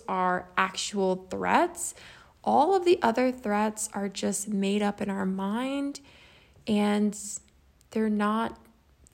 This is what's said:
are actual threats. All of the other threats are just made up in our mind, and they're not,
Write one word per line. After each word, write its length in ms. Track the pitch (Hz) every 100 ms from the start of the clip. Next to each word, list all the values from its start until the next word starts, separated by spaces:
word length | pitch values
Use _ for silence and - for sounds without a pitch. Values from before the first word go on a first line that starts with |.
| -
are 400 | 190 185 180 - -
actual 680 | 190 - - 208 190 185 -
threats. 640 | 196 180 226 349 349 - - - - - _
All 320 | - 226 311
of 100 | 392
the 140 | 349 359
other 280 | 233 226 254
threats 580 | 254 214 208 214 214 -
are 160 | 202 202
just 400 | - 202 196 -
made 340 | 196 196 208
up 200 | 202 202
in 80 | 202
our 160 | 196 190
mind, 760 | 190 196 220 262 277 285 285 - - - - - - -
and 500 | 208 208 208 208 202 - - - _ _ _ _
they're 180 | 220 220
not, 500 | 208 208 220 226 - - _ _ _ -